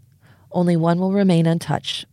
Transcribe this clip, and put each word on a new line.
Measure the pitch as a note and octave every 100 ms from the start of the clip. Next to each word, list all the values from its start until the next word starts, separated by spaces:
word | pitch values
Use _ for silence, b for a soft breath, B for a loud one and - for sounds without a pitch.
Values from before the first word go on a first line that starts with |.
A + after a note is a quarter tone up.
| _ _ b b b
only | F3+ F3 E3+
one | E3 E3+
will | F#3+
remain | G3 G3 E3 E3
untouched, | E3 - - - - -